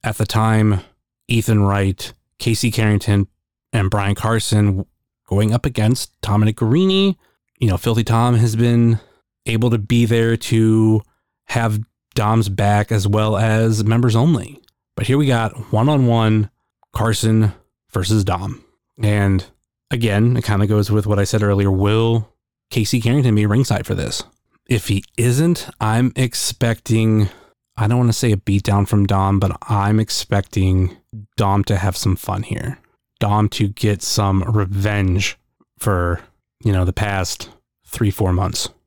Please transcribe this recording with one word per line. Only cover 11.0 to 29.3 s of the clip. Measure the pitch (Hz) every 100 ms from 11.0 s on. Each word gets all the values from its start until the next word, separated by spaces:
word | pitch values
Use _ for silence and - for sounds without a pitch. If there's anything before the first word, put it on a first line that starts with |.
| - _ _ _ _
have | 127 117 107 110 _ _ -
Dom's | 107 113 101
back | 98 101 104 104
as | 110 101
well | 107 107 101
as | 113 110 113 107
members | 104 113 123 113
only. | 147 147 95 - _ _ _ -
But | -
here | 139
we | 143
got | 120 110 - -
one-on-one | 107 131 147 127 117 110 110 104 _ _ _ _
Carson | - 110 107 113 110 110 - _ _ _
versus | 101 92 110
Dom. | 95 90 98 110 _ _ _ -
And | 107 104 98 95 - _ _ _ _
again, | 123 113 101 117 123
it |
kinda | 117 101 104
goes | 107 101
with | 107 104
what | 101
I |
said | 98 110
earlier. | 101 101 98
Will | 95 101 110 113 117 110 _ _ _ _
Casey | - 110 127
Carrington | 113 139 127 107
be | 104
ringside | 107 131 104 -
for | 95
this? | 60 - - _ _ _ _
If | 117 -
he | 98 - -
isn't, | 113 123 165 175 - -
I'm | 107 113 127 123
expecting, | 127 - - - 117 113 - 113 110 110 98 - _ _ _ -
I | 107
don't | 120
wanna | 123
say | 110 123
a | 104
beatdown | - 98 - 101 98
from | 107 101
Dom, | 98 98